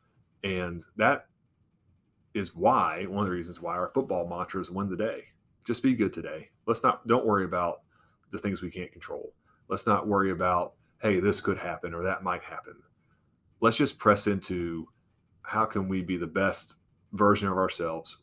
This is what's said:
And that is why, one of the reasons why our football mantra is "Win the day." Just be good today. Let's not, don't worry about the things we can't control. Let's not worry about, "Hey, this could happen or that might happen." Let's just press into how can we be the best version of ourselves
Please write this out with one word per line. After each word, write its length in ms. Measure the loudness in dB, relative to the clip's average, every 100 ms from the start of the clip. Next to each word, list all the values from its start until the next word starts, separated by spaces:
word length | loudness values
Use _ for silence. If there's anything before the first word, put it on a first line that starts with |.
| _ _ _ _
And 420 | -4 -2 -4 -6 -10 2
that 300 | 2 2 -4 _ _ _ _ _ _ _ _ _ _
is 220 | -6 -6 2
why, 500 | 4 4 2 0 -4
one 180 | -2
of 20 | 0
the 100 | -2
reasons 260 | -6 -8
why 120 | -6
our 160 | -4 -2
football 380 | 0 0 -2 -2
mantra 340 | -4 -4 -6
is 100 | -6
"Win 180 | -4 -4
the 80 | -2
day." 280 | -4 -6 -12 _ _ _ -6
Just 180 | 0
be 100 | 2
good 200 | 4 2
today. 360 | -2 -8 -10 -14 _ -2
Let's 180 | 2
not, 220 | 2 2 2
don't 200 | 2 4
worry 200 | 2 2
about 360 | 0 0 -2 _ _ _ _ _
the 80 | -6
things 220 | -4 -4
we 100 | -6
can't 200 | -8 -12
control. 420 | -12 -12 -10 -10 -16 _ _ -6
Let's 200 | -2 2
not 200 | 2 4
worry 240 | 2 2
about, 420 | 2 2 2 0 -8 _ _
"Hey, 180 | 0 2
this 220 | 2 2
could 160 | 0 -2
happen 360 | -4 -6 -8
or 100 | -4
that 200 | -2 -2
might 200 | -4 -4
happen." 320 | -8 -14 -14 -20 _ _ _ _ _ _ _ _
Let's 160 | 2 4
just 220 | 2 4
press 280 | 4 4 4
into 600 | 0 -2 -4 -4 -6 -10 _ _ _ _ _
how 240 | -4 0 0
can 220 | 0 0
we 140 | -2
be 160 | -2 -2
the 100 | -2
best 480 | 0 0 0 -8 -18 _ _ _
version 340 | 2 4 4 2
of 80 | 0
ourselves 600 | 0 -2 -4 -6 -8 -12